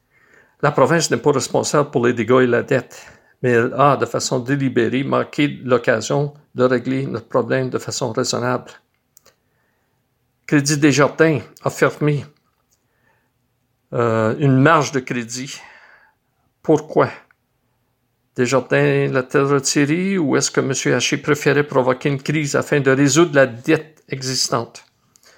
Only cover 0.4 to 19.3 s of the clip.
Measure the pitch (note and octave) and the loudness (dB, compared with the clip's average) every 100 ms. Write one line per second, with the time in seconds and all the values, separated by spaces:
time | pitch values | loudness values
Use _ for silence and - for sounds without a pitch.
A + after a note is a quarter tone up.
0.4 | _ _ C#3+ D3 B2+ E3 - B2 D3 C3+ | _ _ -2 2 4 4 0 0 2 0
1.4 | - B2+ A2 D3+ C#3+ C3+ A#2+ A#2+ G#2+ B2+ | 0 -2 0 0 0 0 0 0 2 4
2.4 | B2+ A#2+ G#2+ C3 - - - - _ _ | 4 0 0 -2 -4 -16 -20 -20 _ _
3.4 | B2+ A#2 B2 B2 C#3+ B2+ - C3 - C3 | 0 2 0 2 2 2 -2 -4 -4 -4
4.4 | A#2+ C#3+ C3+ A2+ A2 B2 C3+ B2 A#2+ - | -2 -2 0 0 0 -2 -2 -2 -4 -2
5.4 | C#3+ C3+ B2 B2 C3+ A2+ A2+ C#3+ D3 - | -2 -2 0 0 2 -2 0 -2 -2 -8
6.4 | _ B2 B2+ B2 C3 C3 C3+ A#2 - C3 | _ -2 0 0 -2 -4 -4 -8 -4 -2
7.4 | A2+ C3 B2+ A#2+ - - B2+ A2+ B2 A2+ | 0 -2 -2 -6 -8 -6 -4 -4 -4 -4
8.4 | B2 B2 - - _ _ _ _ _ _ | -2 -4 -8 -20 _ _ _ _ _ _
9.4 | _ _ _ _ _ _ _ _ _ _ | _ _ _ _ _ _ _ _ _ _
10.4 | - D3+ C#3 D3+ D3+ C3 C3+ - D#3+ C#3 | -2 0 0 2 2 4 2 4 2 2
11.4 | - - C#3 - C#3 - D3+ C#3+ A2 _ | -6 -10 -10 0 -2 0 -2 -2 -6 _
12.4 | _ _ _ _ _ _ _ _ _ _ | _ _ _ _ _ _ _ _ _ _
13.4 | _ _ _ _ _ C3+ A#2 A2+ A2 A#2+ | _ _ _ _ _ -4 -2 0 0 0
14.4 | C#3+ C3 C#3+ E3 C3 C3+ C3 B2 A#2 B2 | 2 4 6 4 2 -4 -4 -6 -6 -10
15.4 | C#3 - - - - _ _ _ _ _ | -12 -14 -20 -20 -20 _ _ _ _ _
16.4 | _ _ - D3+ D3+ D#3 B2+ - _ _ | _ _ 0 0 0 0 0 -4 _ _
17.4 | _ _ _ _ _ _ _ _ _ - | _ _ _ _ _ _ _ _ _ -4
18.4 | A#2+ C3 B2+ C#3+ C#3+ C#3 C#3 C3+ B2+ | 0 0 0 0 2 0 0 -2 -2